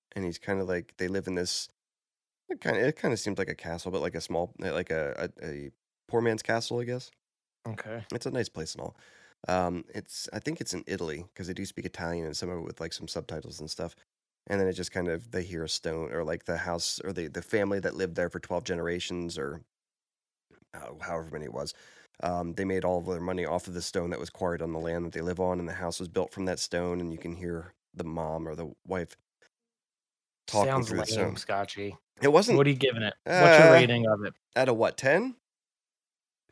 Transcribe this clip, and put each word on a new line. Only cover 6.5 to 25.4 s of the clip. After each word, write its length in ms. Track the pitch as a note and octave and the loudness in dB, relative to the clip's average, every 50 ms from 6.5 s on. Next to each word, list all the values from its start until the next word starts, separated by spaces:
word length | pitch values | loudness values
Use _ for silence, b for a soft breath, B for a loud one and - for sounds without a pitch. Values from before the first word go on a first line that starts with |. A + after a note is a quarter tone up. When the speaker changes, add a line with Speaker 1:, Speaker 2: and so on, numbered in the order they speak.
| A2+ A#2 A2+ - A#2+ A#2+ | 0 0 0 -2 -4 -4
Speaker 1:
I 60 | B2 | -4
guess. 260 | A#2 B2 B2+ B2+ - _ _ _ _ _ _ _ _ _ _ _ | -4 -6 -8 -8 -12 _ _ _ _ _ _ _ _ _ _ _
Speaker 2:
Okay. 400 | A#2 G#2+ - - G#2+ A2 A#2 G#2+ - - | -12 -10 -10 -8 -10 -10 -10 -8 -8 -8
Speaker 1:
It's 120 | A#2+ - C#3 | -6 -4 -2
a 40 | |
nice 180 | B2+ C3 A2 - | -2 -2 -2 -2
place 240 | - - D#2 D#2+ - | -4 -8 -8 -8 -8
and 60 | - - | -8 -10
all. 140 | - - b b b b b b b b _ - - | -10 -12 b b b b b b b b _ -4 0
Um, 360 | F#2 F#2 F2+ F2 F2 F2+ - - - | 2 2 2 2 -2 -4 -8 -8 -12
it's, 340 | G#2+ - - - - - - - | -12 -12 -10 -10 -10 -10 -8 -8
I 60 | G#2+ | -6
think 220 | - C#3+ D#3+ - | -6 -6 -6 -6
it's 120 | - - - | -6 -6 -6
in 80 | F2+ - - | -6 -4 -6
Italy, 380 | F2+ F2+ F2 D#2+ D2+ D#2 F2 - _ | -6 -4 -4 -6 -6 -8 -10 -14 _
'cause 120 | - F#2+ E2+ | -12 -8 -8
they 60 | F#2 | -6
do 100 | - G2 | -6 -8
speak 200 | F#2+ - - - | -8 -8 -10 -10
Italian 400 | F#2 - - F2+ E2 E2+ E2+ E2 D#2+ | -10 -8 -6 -4 -4 -4 -4 -4 -6
and 100 | D2+ - | -6 -6
some 120 | - F2+ | -6 -6
of 100 | F#2 E2+ | -6 -6
it 40 | D#2+ | -8
with, 160 | D#2 E2 - | -10 -10 -8
like, 120 | E2 D#2+ - | -8 -8 -8
some 140 | - E2 D#2+ | -10 -10 -8
subtitles 500 | - E2+ D2+ - D#2+ D#2+ D2+ - D2+ E2 | -8 -8 -8 -8 -10 -10 -10 -12 -14 -12
and 80 | D#2 D2+ | -10 -10
stuff. 240 | - - E2 E2+ - _ _ _ _ _ _ _ _ _ _ - | -8 -8 -8 -10 -10 _ _ _ _ _ _ _ _ _ _ -2
And 120 | G2+ G2 | 0 2
then 60 | F#2+ F#2+ | 2 2
it 40 | F2+ | 2
just 180 | F2+ F2+ - - | -2 -6 -4 -4
kind 140 | F#2+ F2 F2 | -2 -2 0
of, 220 | E2 E2 - - | -2 -4 -4 -6
they 120 | - F#2+ F2 | -6 -6 -6
hear 200 | F#2 F2+ E2 D#2+ | -4 -6 -6 -4
a 40 | D#2 | -4
stone, 420 | - - - F2 D#2+ D#2+ E2 C#2 A1+ | -4 -4 -4 -4 -4 -4 -6 -4 -4
or, 100 | E2 E2+ | -4 -2
like, 200 | D2+ E2 E2+ - | -2 -4 -6 -4
the 120 | - F2 E2+ | -4 -4 -4
house, 420 | - - F2 F2 - - - - - | -2 -2 -2 -2 -2 -4 -4 -4 -6
or 100 | F#2 F#2 | -6 -6
the, 140 | F2 E2+ D2 | -4 -6 -6
the 120 | C#2 F2 E2+ | -6 -10 -8
family 360 | - - G#2+ G2+ G2 G2+ G2 | -2 0 0 2 2 0 0
that 140 | F2+ F#2 - | 0 -2 -2
lived 200 | D#2 F#2+ F2+ E2 | -2 -4 -2 0
there 140 | F2+ F2 E2+ | -2 -2 -2
for 100 | - F2+ | -4 -8
twelve 220 | - - F#2 F2 - | -8 -4 -4 -4 -2
generations, 720 | - F#2 E2+ E2+ E2+ F2 F2+ F2+ - F2+ F2 F2 E2+ E2 E2 | -2 -4 -2 -2 -2 -2 -4 -4 -6 -6 -6 -6 -6 -6 -6
or, 220 | C#2 C#2 C#2+ E2 - _ _ _ _ _ _ _ _ _ _ _ _ _ _ _ _ _ - _ _ _ - | -6 -6 -6 -10 -14 _ _ _ _ _ _ _ _ _ _ _ _ _ _ _ _ _ -20 _ _ _ -20
uh, 180 | - - A#1 - D#2 | -16 -16 -14 -14 -12
however 280 | - - F2 E2 E2 D#2+ | -8 -6 -6 -6 -6 -8
many 140 | D2+ D2+ D2+ | -10 -10 -10
it 80 | B1+ G#1+ | -8 -8
was, 200 | C2 D2 D2 - b b b b b b b b _ - | -8 -8 -8 -10 b b b b b b b b _ -4
um, 300 | F2 F2+ F2 F2 E2+ E2 | -2 -2 -2 -2 -4 -4
they 100 | G2+ G2 | -2 -2
made 180 | F#2+ F#2+ F#2+ F2+ | 0 0 0 2
all 140 | F2+ F#2 F2 | 2 0 0
of 60 | E2 F2+ | 0 -2
their 140 | F#2 E2 | -4 -4
money 240 | F2 F2+ F#2 F2+ F2 | -2 -4 -2 -2 -2
off 220 | D2+ E2 F2+ - - | 0 -2 -2 -2 -4
of 60 | F2+ | -8
the 60 | F2 E2 | -6 -8
stone 260 | - - G2 F2 F2 | -4 -4 -2 -2 -2
that 80 | E2+ - | -4 -6
was 80 | D2+ F2 | -8 -10
quarried 300 | - - F#2+ F2+ E2+ D#2+ E2 | -6 -4 -2 -2 0 -2 -4
on 80 | E2 E2 | -4 -4
the 60 | D#2+ | -4
land 260 | D#2+ E2 E2+ E2+ F2 | -4 -2 -2 -2 -4
that 80 | E2 - | -4 -6
they 80 | - | -6
live 180 | D#2+ F2 F2+ E2 | -4 -4 -2 0